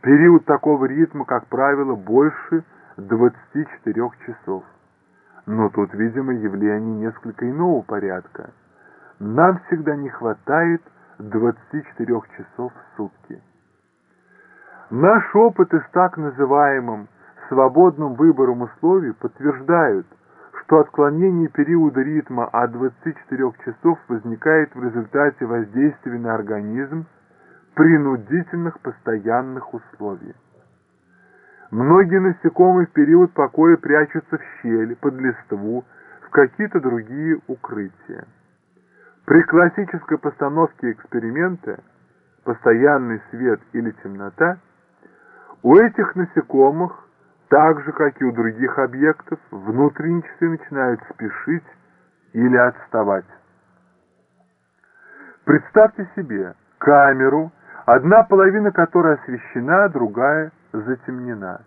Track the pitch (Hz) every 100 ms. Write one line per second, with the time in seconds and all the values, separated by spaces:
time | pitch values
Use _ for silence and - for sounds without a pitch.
0 | 127 147 170 170 160 143 151 143 131 139
1 | 165 147 131 123 - 127 135 143 139 117
2 | 95 117 147 - - 165 160 _ _ -
3 | 98 113 120 - _ 139 151 - - 107
4 | 117 - - 113 - 95 - _ _ _
5 | _ _ _ _ - 110 107 - 98 101
6 | 113 117 135 120 107 98 104 104 113 110
7 | 110 110 117 107 120 143 180 151 - 107
8 | 98 92 - - - _ _ _ _ _
9 | _ _ 104 117 180 180 - 170 156 147
10 | 139 - 117 107 - 151 170 170 _ _
11 | _ _ 107 110 120 117 _ 151 143 -
12 | 160 117 - - 95 - 123 - - -
13 | 101 _ _ 117 _ _ _ _ _ _
14 | _ _ _ _ _ _ _ - - 113
15 | 170 220 - 202 226 - 226 160 147 175
16 | 180 175 147 127 139 139 143 135 120 107
17 | 104 _ _ _ - 131 131 131 180 147
18 | 151 120 160 139 131 120 117 - 160 190
19 | 151 - 113 _ 139 131 135 170 147 98
20 | 87 _ _ _ - - - 156 147 -
21 | 147 151 190 175 160 - 147 170 156 127
22 | 135 156 - 123 117 117 120 120 131 120
23 | - 147 - 131 131 - - 113 165 165
24 | _ 117 113 113 156 156 147 127 123 117
25 | 107 139 147 143 120 117 107 113 147 143
26 | - 120 117 113 104 107 104 113 139 160
27 | 160 _ _ _ _ _ _ - 160 160
28 | 143 127 104 156 170 175 170 - - 117
29 | - 110 104 117 131 131 - 117 _ _
30 | 104 92 - - _ _ _ _ _ _
31 | _ _ _ _ _ _ - 107 131 180
32 | 190 190 185 175 170 - 180 185 170 -
33 | 143 170 180 175 139 - 165 165 139 151
34 | 147 160 - 156 - - 120 113 113 117
35 | 143 131 131 117 - 101 104 120 - _
36 | - - - - 139 - 208 190 131 117
37 | 110 135 156 156 _ 127 - 107 98 _
38 | _ - - _ _ _ _ _ _ _
39 | _ _ - 160 165 160 175 185 190 170
40 | - 156 147 - 143 151 160 _ 123 110
41 | - 120 113 131 180 180 - - _ _
42 | _ _ _ _ - 117 123 113 143 143
43 | 123 110 - 117 123 104 _ 120 117 104
44 | - 98 98 - 165 180 _ _ _ _
45 | _ _ _ _ - - 120 165 226 214
46 | 202 180 175 - - 135 135 156 175 -
47 | _ _ _ _ _ 143 156 151 143 147
48 | 147 135 131 117 113 110 127 - 131 127
49 | 147 156 - 156 _ 104 98 113 147 143
50 | 156 170 165 - 170 165 - 139 131 113
51 | - - 107 - - 165 - _ _ _
52 | _ _ _ 113 123 123 123 - - 117
53 | 104 95 92 - _ _ _ _ _ _
54 | _ _ _ _ _ _ _ _ _ _
55 | _ - - _ - 156 - - 220 -
56 | 185 - 160 101 92 - _ _ - 143
57 | 139 131 135 147 160 _ _ - - 127
58 | 143 214 220 196 190 202 208 185 165 175
59 | 160 147 - 123 - 127 123 180 202 143
60 | 113 101 131 156 156 _ _ 110 107 127
61 | - 127 123 110 95 98